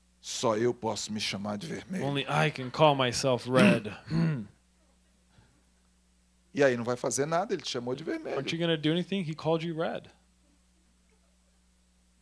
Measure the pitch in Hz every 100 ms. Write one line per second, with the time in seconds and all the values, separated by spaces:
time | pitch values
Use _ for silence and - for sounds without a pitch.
0 | _ _ - - 123 107 123 120 113 104
1 | - 107 - 98 101 104 160 - - 185
2 | 139 139 - 147 156 139 127 135 156 139
3 | 127 117 135 120 120 127 202 139 104 95
4 | - 160 165 139 101 _ _ _ _ _
5 | _ _ _ _ _ _ _ _ _ _
6 | _ _ _ _ _ 139 139 120 117 123
7 | 143 123 147 165 208 185 - 131 120 127
8 | 160 320 - - 143 165 170 160 151 170
9 | 175 196 160 156 156 165 170 156 170 -
10 | - _ _ _ _ _ _ _ _ _
11 | _ _ _ _ _ _ _ _ _ _
12 | _ _